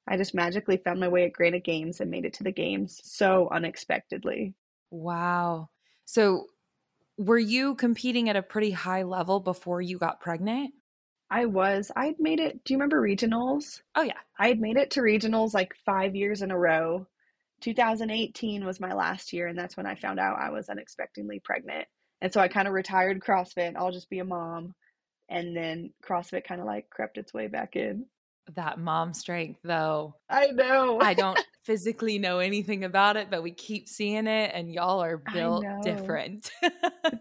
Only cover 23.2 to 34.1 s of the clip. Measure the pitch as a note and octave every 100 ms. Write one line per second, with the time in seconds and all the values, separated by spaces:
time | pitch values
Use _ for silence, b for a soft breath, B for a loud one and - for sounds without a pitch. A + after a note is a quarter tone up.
23.2 | - F#3+ F#3 - E3+ F3 F#3 F3+ - F#3+
24.2 | F#3 F3 E3 E3+ F3 - _ _ _ _
25.2 | - F3 F3 E3+ E3 E3 E3+ _ - F3+
26.2 | F3+ F3+ - F3+ G#2+ G#2 - - G#2+ G#2+
27.2 | G2+ A2 G#2+ - - - - G3+ C4 _
28.2 | _ _ - E3 D#3+ - E3+ D#3+ E3+ D#3+
29.2 | - F3 D#3+ - E3+ E3 D#3 D3+ D3+ -
30.2 | - C4+ C#4 B3 B3+ C4+ B3+ A3+ G#3+ F3+
31.2 | F#3+ F#3+ - _ - A3 G3 A3+ A3+ G#3
32.2 | F#3 F3+ F#3 G#3 F#3+ G3 F#3 F#3+ G3+ G#3+
33.2 | G3 F3+ E3+ F3 - G#3+ - - G#3